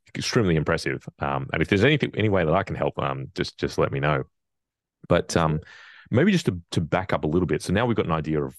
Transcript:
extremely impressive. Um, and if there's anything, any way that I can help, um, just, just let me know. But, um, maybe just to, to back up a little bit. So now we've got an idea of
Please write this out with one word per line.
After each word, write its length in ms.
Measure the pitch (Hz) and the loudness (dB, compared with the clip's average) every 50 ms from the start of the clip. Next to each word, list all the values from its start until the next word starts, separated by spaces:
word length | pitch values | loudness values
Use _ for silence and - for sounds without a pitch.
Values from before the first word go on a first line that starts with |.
| _ - _ | _ -12 _
extremely 400 | - - - - 127 110 92 82 | -8 -6 0 0 2 2 4 2
impressive. 520 | 78 78 - 82 80 - - 65 67 - - - _ | 2 2 0 0 -2 -2 -4 -6 -6 -8 -14 -10 _
Um, 280 | 78 69 69 71 69 64 - | -4 -4 -4 -4 -4 -4 -2
and 80 | 80 | -2
if 60 | 78 | 0
there's 160 | - 104 98 104 | 2 4 4 4
anything, 280 | 139 156 143 - - - | 4 4 2 0 -2 -2
any 140 | - 104 110 | 0 0 2
way 160 | 98 92 82 | 2 2 2
that 100 | 76 80 | 2 2
I 80 | 98 92 | 0 0
can 120 | - 85 | -2 -4
help, 220 | - 71 73 - - | -2 -2 -4 -2 -2
um, 300 | 71 69 67 67 67 67 - | -4 -4 -4 -6 -8 -10 -6
just, 220 | - - - - | -6 -6 -6 -4
just 200 | - 73 71 - | -6 -6 -4 0
let 140 | - 76 76 | 0 0 0
me 80 | 76 69 | 0 -2
know. 240 | 69 76 73 67 64 - _ _ _ _ _ _ _ _ _ _ _ _ _ _ - - | 0 0 0 0 -2 -6 _ _ _ _ _ _ _ _ _ _ _ _ _ _ -2 2
But, 280 | 87 85 - - - | 2 2 2 0 0
um, 240 | 87 85 80 78 76 - - - - - - - - - - | 0 2 2 0 -2 -6 -10 -20 -20 -20 -20 -20 -20 -10 -2
maybe 200 | - 117 160 214 | 2 2 4 4
just 140 | 196 170 - | 4 2 0
to, 120 | - 98 87 - _ | 0 -4 -4 -8 _
to 100 | - - | -2 -2
back 320 | 85 76 - 87 95 - - | -2 0 -2 -2 0 -2 -2
up 100 | 80 - | -2 -2
a 40 | |
little 180 | 78 76 90 90 | 0 2 2 2
bit. 160 | 78 78 73 | 2 -2 -2
So 100 | - - | -2 0
now 140 | 90 101 123 | 0 0 2
we've 120 | 120 113 | 0 0
got 80 | 104 - | -2 0
an 60 | 85 | 0
idea 300 | 82 80 76 76 78 76 | -2 -2 -2 -2 -2 -2
of 140 | 71 65 - | -2 -4 -8